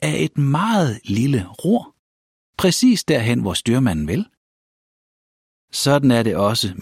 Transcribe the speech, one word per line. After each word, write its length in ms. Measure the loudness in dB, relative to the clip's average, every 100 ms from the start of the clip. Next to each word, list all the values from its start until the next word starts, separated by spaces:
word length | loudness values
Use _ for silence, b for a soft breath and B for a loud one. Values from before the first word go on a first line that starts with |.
af 160 | -4 -2
et 180 | -2 -2
meget 600 | 0 0 0 0 0 -2
lille 440 | -4 -2 0 -2 -4
ror, 480 | -6 -2 -2 -4 _ _ _ _ _ _ -2
præcis 460 | -2 2 2 2
derhen, 360 | 0 -2 0 -2
hvor 140 | -2
styrmanden 540 | -4 0 0 0 0 -2
vil. 200 | -4 -6 _ _ _ _ _ _ _ _ _ _ _ _ _ _
Sådan 380 | -4 0 2 4
er 120 | 2
det 140 | 0 0
også 380 | 0 0 -2 -4